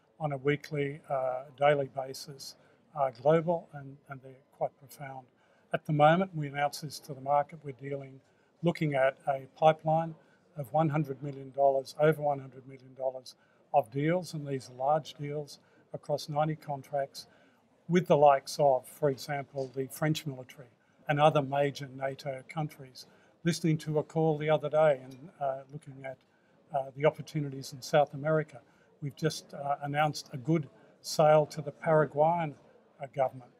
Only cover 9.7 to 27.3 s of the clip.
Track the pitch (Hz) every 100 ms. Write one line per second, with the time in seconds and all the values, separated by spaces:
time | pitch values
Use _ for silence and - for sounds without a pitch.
9.7 | 156 156 160 165 160 _ _ _ 156 139
10.7 | 156 160 147 135 131 143 135 135 135 139
11.7 | 135 131 - 156 151 147 139 135 131 131
12.7 | 135 131 131 131 131 127 - _ _ _
13.7 | 143 113 135 151 180 175 160 143 139 123
14.7 | 123 135 156 147 - 147 147 143 - _
15.7 | _ _ 143 - 147 - 147 160 151 -
16.7 | 135 131 143 135 - - _ _ _ _
17.7 | _ - 175 175 151 147 139 - - 143
18.7 | 127 - - 147 135 - 143 131 139 131
19.7 | 135 131 - 156 156 151 131 127 - 127
20.7 | _ _ _ - 147 151 151 131 139 143
21.7 | 135 139 131 139 135 147 131 - 160 151
22.7 | - 131 123 - _ _ _ 170 156 165
23.7 | 156 156 151 143 160 160 147 151 151 143
24.7 | 151 156 131 131 127 165 - 139 135 135
25.7 | 147 - 135 135 131 _ _ _ _ _
26.7 | 143 135 131 151 156 -